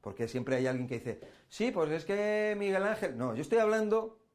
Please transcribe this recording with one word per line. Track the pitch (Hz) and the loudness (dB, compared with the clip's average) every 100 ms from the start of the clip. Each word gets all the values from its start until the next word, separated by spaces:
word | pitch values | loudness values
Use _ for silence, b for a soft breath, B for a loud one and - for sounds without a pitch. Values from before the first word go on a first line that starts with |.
Porque | - 101 113 | -12 -6 -4
siempre | 127 123 131 | -4 0 0
hay | 131 | 0
alguien | 127 123 | 0 -4
que | 120 | -6
dice, | 120 104 B B B | -6 -8 B B B
"Sí, | - 233 | -2 -2
pues | 202 156 | 2 0
es | 160 | 0
que | 160 202 208 214 214 208 | -2 0 2 2 0 0
Miguel | 202 190 | 0 2
Ángel". | 202 214 185 117 | 0 0 -4 -2
No, | 127 | -2
yo | 113 | -2
estoy | 147 226 | 2 4
hablando | 214 220 214 220 220 - _ | 4 4 4 2 0 -10 _